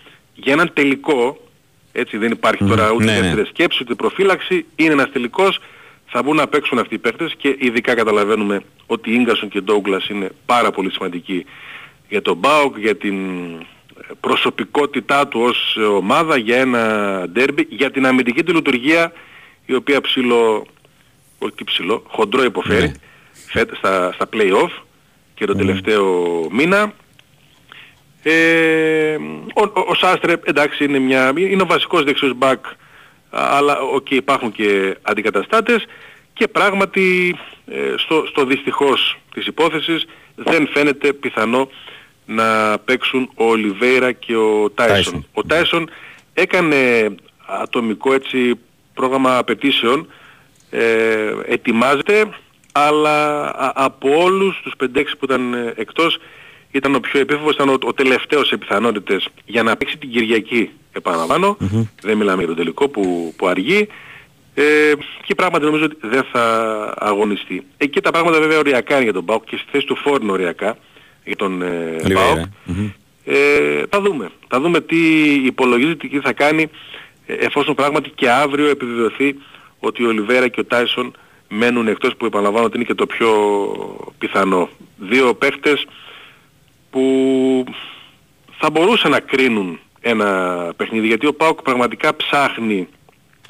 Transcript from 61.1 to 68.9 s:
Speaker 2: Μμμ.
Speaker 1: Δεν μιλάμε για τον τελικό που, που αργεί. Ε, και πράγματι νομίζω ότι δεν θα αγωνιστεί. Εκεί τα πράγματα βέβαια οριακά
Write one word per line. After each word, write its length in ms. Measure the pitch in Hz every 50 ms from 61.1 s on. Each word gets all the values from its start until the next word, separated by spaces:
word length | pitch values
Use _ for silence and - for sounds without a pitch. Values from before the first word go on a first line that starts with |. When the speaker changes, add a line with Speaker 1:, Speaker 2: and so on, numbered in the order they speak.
| 87 82 80 82 135 165 190 202 202 -
Speaker 2:
Μμμ. 240 | - 95 101 113 113 107 - -
Speaker 1:
Δεν 160 | - 101 107
μιλάμε 200 | 107 104 98 92
για 100 | 95 87
τον 80 | 80 82
τελικό 320 | 82 85 85 82 - 143 139
που, 440 | - 107 98 90 87 85 85 82 -
που 100 | - 101
αργεί. 400 | 90 90 92 95 139 190 208 208 208 - - - - - - - _ _ _ _ _ _
Ε, 100 | 139 147 151 151 151 151 151 147 135 - - - - -
και 100 | - -
πράγματι 300 | - 185 180 175 160 147
νομίζω 180 | 151 151 156 160
ότι 100 | 151 151 -
δεν 220 | - 104 120 135 123 -
θα 600 | - 123 117 113 113 113 113 110 110 107 107 - -
αγωνιστεί. 640 | - - 107 101 101 107 104 101 92 - - 92 92 - - _
Εκεί 240 | _ 147 139 143 -
τα 100 | - -
πράγματα 280 | - 165 165 170 160 156
βέβαια 180 | 156 156 160
οριακά 360 | 156 147 143 135 120 110 -